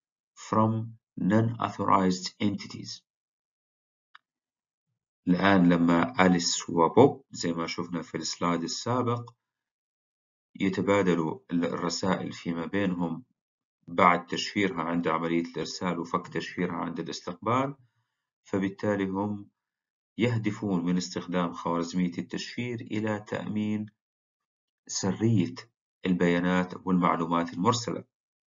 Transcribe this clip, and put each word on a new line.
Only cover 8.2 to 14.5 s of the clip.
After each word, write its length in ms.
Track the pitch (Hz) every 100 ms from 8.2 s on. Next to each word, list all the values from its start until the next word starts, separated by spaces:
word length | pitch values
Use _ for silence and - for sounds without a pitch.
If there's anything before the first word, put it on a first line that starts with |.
| 80 - 87 85
السابق، 680 | 82 - 117 127 120 120 - - _ _ _ _ _ _ _ _ _ _ _ -
يتبادلوا 840 | 95 98 90 101 92 82 80 78 -
ال-، 140 | 87 85
الرسائل 680 | 85 85 - 95 90 82
فيما 320 | - 87 85 80
بينهم 580 | 98 101 87 85 80 - _ _ _ _ _ -
بعد 380 | 85 90 87 -
تشفيرها 580 | 78 -